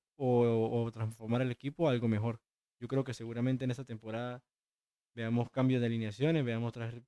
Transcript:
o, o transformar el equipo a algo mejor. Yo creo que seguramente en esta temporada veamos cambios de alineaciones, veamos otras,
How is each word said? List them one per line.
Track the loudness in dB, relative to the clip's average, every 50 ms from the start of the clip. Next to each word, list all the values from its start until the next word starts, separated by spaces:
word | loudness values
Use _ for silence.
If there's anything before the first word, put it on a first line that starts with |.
| _ _ _
o, | -4 0 2 4 6 6 6 4 4 2 2 2 0 -2
o | -2
transformar | -2 -4 -4 -4 -4 -6 -4 -2 0 0 0
el | 0 -4
equipo | -4 -6 -8 -4 0 2 2
a | 2
algo | 2 2 2
mejor. | 2 2 0 -2 -4 -6 _ _ _ _ _ _ _ -14
Yo | -8
creo | -2 0 0 0
que | -2 -4
seguramente | -8 -8 -8 -4 0 0 2 2 2 0
en | -2 -4
esta | -4 -6
temporada | -10 -10 -10 -8 -6 -6 -6 -6 -6 -8 -10 -14 _ _ _ _ _ _ _ _ _ _ _ _ _ -10
veamos | -6 -2 0 2 0 0 0
cambios | 0 2 2 4 4 4
de | 2
alineaciones, | 2 0 0 -2 -4 -2 0 0 2 2 2 2
veamos | 0 0 -2 -2 -4
otras, | -4 -6 -6 -8 -8 -10 -12